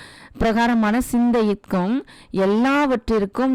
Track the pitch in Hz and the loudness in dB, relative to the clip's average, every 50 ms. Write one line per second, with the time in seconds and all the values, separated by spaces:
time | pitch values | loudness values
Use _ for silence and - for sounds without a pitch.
0 | - - - - - - - - - 226 214 226 233 240 240 233 220 208 208 247 | -14 -20 -20 -20 -20 -20 -8 -2 -2 0 0 2 0 2 2 2 0 0 0 -2
1 | 247 - - 240 240 240 233 240 220 208 202 202 - - - 190 180 190 233 277 | -2 -2 0 0 2 2 2 2 2 0 -2 -4 -6 -4 -4 -2 -2 0 -2 -4
2 | - - - - - _ - 190 190 196 202 220 240 269 277 285 294 277 262 233 | -6 -8 -18 -20 -20 _ -4 -2 0 2 2 2 2 2 2 2 2 0 0 -2
3 | - - 226 214 202 196 - - 247 262 262 | -2 -2 -2 0 -2 -2 -4 -4 -2 0 0